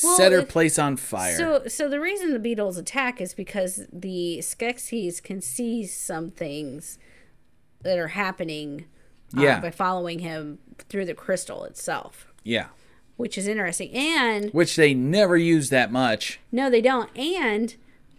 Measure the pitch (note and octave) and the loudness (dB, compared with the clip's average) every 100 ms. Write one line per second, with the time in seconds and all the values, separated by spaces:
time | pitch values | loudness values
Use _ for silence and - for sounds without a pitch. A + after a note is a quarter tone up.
0 | E4 F4+ F#3 F3+ E3+ E3 E3 D#3 C#3+ C3 | 4 6 8 6 4 2 4 4 0 0
1 | - G2+ F#2 F2 E4 C#4+ A3+ - D4 C#4+ | -4 -4 -2 0 2 0 0 -4 -2 -2
2 | E4+ G4+ F4 B3 A3+ A3 G3+ F3+ - C4 | -2 -2 -2 -2 -2 -2 -2 -4 -6 -4
3 | B3+ B3 F#3 - F#3+ G3+ F#3 F#3+ - F3 | -4 -4 -10 -10 -8 -4 -4 -4 -12 -12
4 | F#3+ F3+ F3 E3 - - A#3 B3 - A#3 | -8 -4 -4 -4 -8 -4 -4 -6 -6 -4
5 | F3 E3+ - F#3+ - - A#3 A#3 G3 - | -4 -8 -10 -10 -8 -6 -4 -4 -6 -8
6 | - E3 E3 - D#3 D3 C#3+ C#3+ - - | -8 -6 -8 -8 -8 -6 -8 -10 -14 -18
7 | - - - _ _ _ _ _ F#3 F3+ | -20 -20 -20 _ _ _ _ _ -2 -2
8 | D#3+ F#3 F#3+ F#3+ E3 D3+ D3 D3 E3 _ | -2 -4 -4 -4 -6 -6 -8 -10 -14 _
9 | - - - C3 C#3+ A2+ E3+ - F#3 F#3 | -20 -20 -8 4 4 4 0 -2 -2 0
10 | F3 E3+ E3+ D#3+ D3 C#3+ - - - G3+ | -4 -6 -6 -8 -10 -12 -18 -20 -8 -6
11 | F3+ - - F#3 - - - - - D3+ | -6 -6 -4 -4 -4 -12 -12 -10 -6 -6
12 | - - - - G#2+ A2+ - - _ - | -8 -18 -20 -14 -2 -2 -2 -12 _ -20
13 | _ - A#3 - G3 G#3+ F3+ F3 F#3 B3 | _ -8 -6 -4 -4 -2 -4 -4 -6 -2
14 | D4+ E4 A#3+ G#3 G#3 D#3+ E3 - D3+ C3 | 0 2 2 0 0 2 2 6 6 6
15 | C3 F#3+ F#3+ F3 E3+ D#3+ B2+ C3 A2 B2 | 2 4 6 6 6 4 4 4 4 2
16 | B2 A2 - - - A#3 C4+ A#3 B3 B3+ | 2 2 -2 -8 -4 0 4 4 6 2
17 | G#3+ - D4 F#4 B3 G#3 A3+ - - - | 0 -4 -2 0 0 0 -2 -6 -20 -20
18 | - | -20